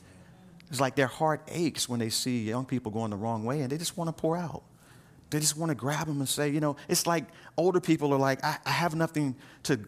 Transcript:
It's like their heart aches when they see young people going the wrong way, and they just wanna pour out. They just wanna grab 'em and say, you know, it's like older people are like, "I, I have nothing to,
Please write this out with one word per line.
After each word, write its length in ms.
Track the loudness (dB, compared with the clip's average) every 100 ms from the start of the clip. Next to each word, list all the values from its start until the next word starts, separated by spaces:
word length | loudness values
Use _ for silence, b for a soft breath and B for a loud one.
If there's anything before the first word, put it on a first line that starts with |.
| B B B B B B -8
It's 100 | -2
like 160 | 0 2
their 100 | 2
heart 420 | 2 0 0 -4
aches 400 | -2 0 0 -2
when 100 | -2
they 120 | -2
see 320 | -2 -2 -2
young 240 | 0 -2 -2
people 260 | -2 -2
going 180 | -2 -4
the 60 | -2
wrong 280 | -2 -2
way, 180 | -2 -2
and 100 | -2
they 60 | -4
just 180 | -4 -4
wanna 160 | -6
pour 240 | -2 -2 -2
out. 280 | -4 -10 -14 -20 b b b b b
They 100 | -2
just 160 | 0 0
wanna 180 | -2
grab 340 | -2 -2 -2 -2
'em 100 | -2
and 100 | -2
say, 220 | 0 0
you 100 | 2
know, 160 | 0 -2 B
it's 180 | 0 2
like 180 | 0 -2 -10 B B
older 240 | 4 4
people 320 | 4 4 4
are 60 | 4
like, 260 | 4 2
"I, 140 | 0 -2 -2
I 40 |
have 240 | 0 0
nothing 420 | 2 0 0 -2 -2 B B
to, 160 | 0 0